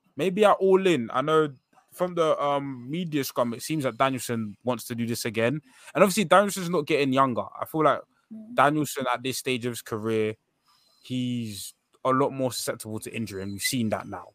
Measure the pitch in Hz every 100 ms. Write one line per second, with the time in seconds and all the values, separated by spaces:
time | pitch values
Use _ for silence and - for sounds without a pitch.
0 | _ - 180 190 202 - 190 190 190 147
1 | 110 127 147 156 151 131 _ _ _ -
2 | 180 170 156 - 143 143 139 127 123 170
3 | 180 147 131 - 120 120 - 156 131 117
4 | 135 127 - 117 107 95 123 117 - 117
5 | 117 117 123 110 117 151 _ _ - 143
6 | 196 196 165 185 208 185 175 175 151 143
7 | 139 131 135 107 95 - - 160 147 117
8 | - _ _ - 117 123 139 151 143 143
9 | 127 120 127 - 135 127 123 113 - 110
10 | 110 110 107 107 _ _ _ _ _ _
11 | - 127 123 120 110 95 - _ _ _
12 | 131 131 139 135 127 - - 120 107 107
13 | - 117 104 98 98 98 - 127 110 98
14 | 98 92 -